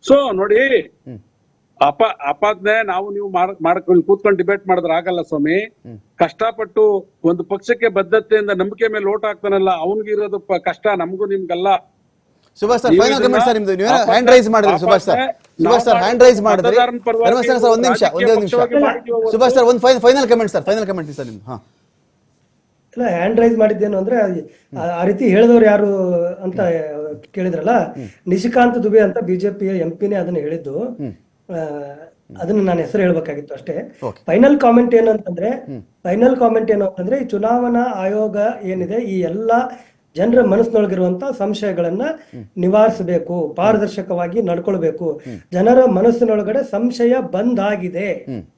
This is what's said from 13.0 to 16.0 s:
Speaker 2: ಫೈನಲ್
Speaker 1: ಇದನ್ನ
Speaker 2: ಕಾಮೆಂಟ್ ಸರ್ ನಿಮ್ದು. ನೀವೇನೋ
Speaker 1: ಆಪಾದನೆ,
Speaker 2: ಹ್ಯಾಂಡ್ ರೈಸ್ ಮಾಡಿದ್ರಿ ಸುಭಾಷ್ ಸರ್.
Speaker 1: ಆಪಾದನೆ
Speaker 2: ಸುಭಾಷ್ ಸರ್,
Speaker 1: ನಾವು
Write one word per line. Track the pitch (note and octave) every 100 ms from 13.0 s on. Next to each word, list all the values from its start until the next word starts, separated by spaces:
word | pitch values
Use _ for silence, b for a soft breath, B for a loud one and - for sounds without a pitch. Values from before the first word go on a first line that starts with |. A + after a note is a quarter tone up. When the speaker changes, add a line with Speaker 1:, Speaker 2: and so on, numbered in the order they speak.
Speaker 2:
ಫೈನಲ್ | B3 C4+
Speaker 1:
ಇದನ್ನ | B3
Speaker 2:
ಕಾಮೆಂಟ್ | B3 B3
ಸರ್ |
ನಿಮ್ದು. | A3 G3 F#3
ನೀವೇನೋ | G#3
Speaker 1:
ಆಪಾದನೆ, | B3+ G#3+
Speaker 2:
ಹ್ಯಾಂಡ್ | A3+ B3
ರೈಸ್ | B3+ A3
ಮಾಡಿದ್ರಿ | A3 G3+ F3
ಸುಭಾಷ್ | F#3+ G3
ಸರ್. | - F3+
Speaker 1:
ಆಪಾದನೆ | C4 - _ -
Speaker 2:
ಸುಭಾಷ್ | F#3 A#3+
ಸರ್, | A3+
Speaker 1:
ನಾವು | G#3